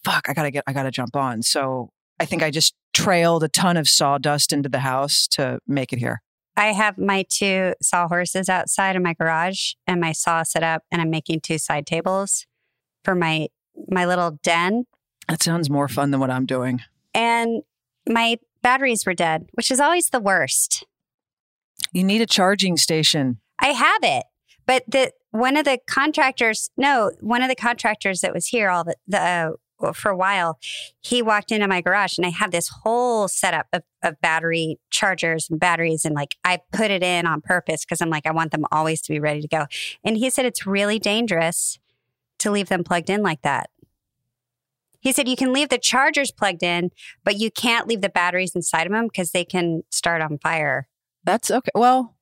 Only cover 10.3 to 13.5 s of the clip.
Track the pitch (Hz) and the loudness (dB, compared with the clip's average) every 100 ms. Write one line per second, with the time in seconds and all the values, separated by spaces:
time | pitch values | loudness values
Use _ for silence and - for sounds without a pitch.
10.3 | 165 160 160 165 160 - 170 160 160 - | 0 0 0 0 -2 -2 -2 0 -2 -2
11.3 | 165 - 160 - 151 143 165 175 190 196 | -4 -4 -4 -2 -4 -2 -2 -2 -2 -2
12.3 | - - _ _ _ _ _ - 185 165 | -4 -6 _ _ _ _ _ -2 0 2
13.3 | 156 151 | 0 -4